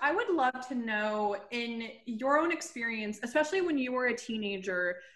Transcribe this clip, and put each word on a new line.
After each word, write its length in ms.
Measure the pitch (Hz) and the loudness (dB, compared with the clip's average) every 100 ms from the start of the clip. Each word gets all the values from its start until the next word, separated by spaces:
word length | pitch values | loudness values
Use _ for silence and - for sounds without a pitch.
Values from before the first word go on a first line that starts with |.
I 140 | 285 | 2
would 160 | 359 466 | 2 2
love 360 | 330 254 247 - | 4 2 0 -4
to 60 | |
know, 640 | 254 226 214 214 214 208 202 - | -4 0 0 0 2 0 -2 -4
in 400 | 240 233 226 226 - - | -4 -4 -4 -6 -10 -8
your 320 | 220 262 294 | -2 4 4
own 120 | 339 | 4
experience, 720 | 320 - 247 233 220 214 214 | 0 -4 -6 -4 -4 -4 -4
especially 380 | 240 302 302 381 | 0 2 4 2
when 160 | 349 285 | 2 2
you 160 | 254 | 0
were 140 | 254 247 | 0 0
a 100 | 233 | 0
teenager, 800 | - 220 202 196 190 180 180 180 - | -4 -4 -2 -4 -2 0 0 -2 -8